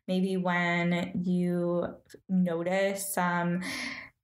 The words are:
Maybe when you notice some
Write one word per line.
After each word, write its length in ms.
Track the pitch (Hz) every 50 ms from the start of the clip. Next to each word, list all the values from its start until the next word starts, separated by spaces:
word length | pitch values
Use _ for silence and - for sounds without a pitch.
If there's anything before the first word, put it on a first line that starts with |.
| -
Maybe 300 | - 185 185 190 190 190
when 840 | 185 180 180 175 175 175 170 175 170 170 175 175 170 175 - - 180 180
you 680 | 180 180 180 180 175 175 175 175 175 175 175 - - - - _ - - - _ -
notice 840 | 185 185 180 180 165 170 170 180 190 196 196 196 196 196 - -
some 500 | - 185 180 175 175 175 175 175 175 180 185 - - - - - - - - - _ _